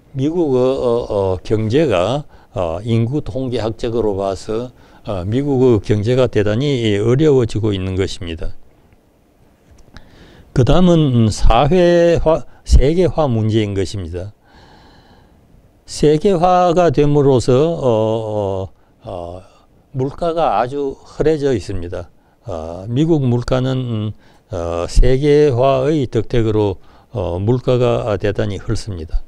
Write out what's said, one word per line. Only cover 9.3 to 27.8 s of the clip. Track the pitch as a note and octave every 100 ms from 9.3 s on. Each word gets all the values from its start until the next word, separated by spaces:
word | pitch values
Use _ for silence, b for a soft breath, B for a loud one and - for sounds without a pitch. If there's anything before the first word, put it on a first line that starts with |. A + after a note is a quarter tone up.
| _ _ _ _ - - - B B B B B
그 | - A#2+
다음은 | D#3+ F#3 E3 D3 A#2+ A2
사회화, | - - A2+ C#3 F#3 F3 F3 E3+ E3 D#3+ D3+ - b -
세계화 | - C3+ E3+ E3+ - D3
문제인 | A2+ G#2+ A2 G#2
것입니다. | G2 F#2 G2+ E2 F2 G2 - b b b b b b b b b b _ _ _ _ -
세계화가 | - D3+ D#3 G#3 F3 F3+ F3+ F3+ E3 E3+
됨으로써, | D3 D3 D3 C#3 B2+ C3+ B2+ E3
어, | E3
어, | C3+ A2 A2 A2+ A2 G#2+ G2 F#2+ F#2+ - b _
어, | A2+ F2+ F2 F2+ - b b _ _ C3
물가가 | C3+ - E3+ E3 C#3 G#2
아주 | B2 C#3+ C#3 - -
흔해져 | - D3 D#3 C#3
있습니다. | A2+ - F#2 F2 F2+ F2+ _ b b -
어, | E2 E2 F2 G#2
미국 | B2 D#3+ D#3 B2+
물가는, | A#2+ - B2+ C3
음, | C3 B2 A2 G#2+ - b b -
어, | F2+ E2+ E2+ E2+
세계화의 | - B2+ C3 D3 D3 D3+ A#2+ C3+ C3 C3+ D#3+ A#2+
덕택으로, | A#2 - B2 A2+ G#2+ G2+ F#2 b b b
어, | A2 F2 F2
물가가 | G2+ B2+ - B2